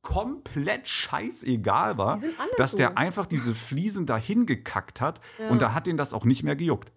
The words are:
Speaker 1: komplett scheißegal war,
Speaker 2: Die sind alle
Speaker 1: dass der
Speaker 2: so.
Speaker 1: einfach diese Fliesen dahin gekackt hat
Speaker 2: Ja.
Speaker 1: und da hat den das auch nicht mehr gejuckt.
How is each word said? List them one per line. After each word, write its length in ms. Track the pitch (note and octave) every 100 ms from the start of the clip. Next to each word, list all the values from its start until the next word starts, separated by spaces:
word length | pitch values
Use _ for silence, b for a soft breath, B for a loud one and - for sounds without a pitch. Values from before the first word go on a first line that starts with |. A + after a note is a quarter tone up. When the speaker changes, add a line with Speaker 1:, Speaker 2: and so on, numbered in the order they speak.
| -
Speaker 1:
komplett 800 | F3+ A3+ C#4+ - D3+ D3+ A#3 -
scheißegal 1080 | - - C#3+ A3 F4 - A#2+ G#2 G#2 G#3 G3+
war, 160 | G2
Speaker 2:
Die 60 | F3+
sind 180 | D4 D#4+
alle 100 | D#4+ B4
Speaker 1:
dass 180 | C3+
der 140 | G#3 C3
Speaker 2:
so. 60 |
Speaker 1:
einfach 320 | F3+ D#3+ F3+ F3+
diese 280 | D#3 A#2+
Fliesen 520 | A2+ - C#3 G3+ G3+ D3+
dahin 400 | A2+ A2+ G#3 A#3+
gekackt 560 | - - - - -
hat 180 | C#3 - B B
Speaker 2:
Ja. 120 | A3
Speaker 1:
und 100 | A#2+
da 140 | A#2+
hat 120 | B2+ F3
den 120 | D#3+
das 160 | C#3+
auch 100 | A2
nicht 200 | G#2+ B2+
mehr 120 | D3 C#3+
gejuckt. 340 | E3+ A2+ -